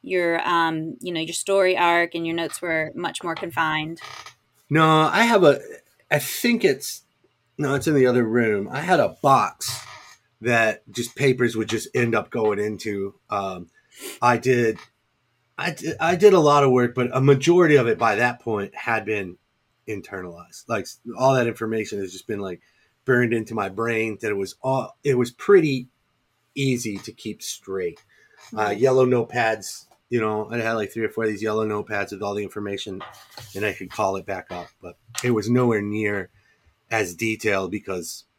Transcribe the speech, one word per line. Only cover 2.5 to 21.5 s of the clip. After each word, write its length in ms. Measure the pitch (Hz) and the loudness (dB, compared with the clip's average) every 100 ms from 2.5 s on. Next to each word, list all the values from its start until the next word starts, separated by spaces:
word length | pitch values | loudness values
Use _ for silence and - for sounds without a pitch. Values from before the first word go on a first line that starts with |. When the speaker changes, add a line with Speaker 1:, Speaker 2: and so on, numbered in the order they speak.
| - | -6
Speaker 1:
were 320 | 180 160 156 | -4 -4 -4
much 280 | - 175 - | -6 -8 -6
more 120 | 175 | -8
confined? 680 | 165 175 165 160 156 156 165 - - - _ _ _ _ | -8 -6 -2 -2 -2 -6 -10 -16 -18 -20 _ _ _ _
Speaker 2:
No, 160 | 151 160 156 156 | 4 6 6 4
I 100 | 190 | 4
have 200 | 233 226 | 4 6
a, 160 | 165 135 - - _ _ _ | 6 4 -2 -18 _ _ _
I 80 | 147 | -2
think 460 | - - 240 233 | -2 -4 0 2
it's, 380 | 180 135 - - _ _ _ _ _ - | 2 0 -6 -12 _ _ _ _ _ -6
no, 160 | 147 | -2
it's 120 | 139 165 | -2 0
in 80 | |
the 120 | 147 127 | 4 4
other 180 | 123 | 4
room. 440 | 117 120 113 104 101 | 2 2 2 0 -2
I 100 | 135 | -6
had 200 | 175 175 | 0 2
a 160 | 104 - | 2 0
box 560 | 147 131 98 - - - - - - - _ _ | 4 4 4 -4 -10 -10 -14 -20 -20 -20 _ _
that 420 | 117 117 110 104 - | 0 2 2 0 -10
just 240 | 107 117 | -10 -8
papers 420 | - 139 127 120 110 | 0 0 2 0 0
would 120 | 110 | -4
just 200 | 113 - | -4 -4
end 200 | - 120 | -2 0
up 160 | 113 - | 0 -2
going 280 | 123 107 101 | -2 0 0
into. 560 | 107 101 110 101 98 - _ | -4 -6 -8 -6 -6 -10 _
Um, 380 | 104 98 92 87 _ _ - - - | -6 -6 -10 -16 _ _ -18 -18 0
I 180 | 123 120 | 2 2
did, 400 | 127 123 117 110 - _ _ _ _ _ _ - | 2 2 2 -2 -10 _ _ _ _ _ _ -6
I 140 | 175 | -6
did, 240 | - 160 147 | -6 -8 -2
I 160 | 160 180 | 0 6
did 160 | 208 | 6
a 80 | 190 | 8
lot 240 | 147 147 | 6 6
of 80 | 139 | 6
work, 220 | 127 120 | 4 2
but 160 | 123 123 | 0 -2
a 80 | 131 | 2
majority 560 | 135 139 151 175 170 147 | 4 6 6 6 8 6
of 100 | 117 | 4
it 120 | 113 | 2
by 180 | 117 104 | 2 2
that 240 | 123 123 | 0 0
point 340 | - 107 98 | -4 -4 -4
had 300 | - - 113 | -8 -4 -2
been 320 | 101 104 95 87 _ _ _ _ - | -2 -4 -6 -12 _ _ _ _ -12
internalized. 800 | 104 87 98 90 82 - - - | -12 -10 -12 -12 -16 -20 -20 -8
Like, 140 | 113 | -6
s-, 160 | 87 - 117 117 | -6 -16 -16 0
all 160 | 131 | 2
that 120 | 131 | 2
information 520 | 117 | 0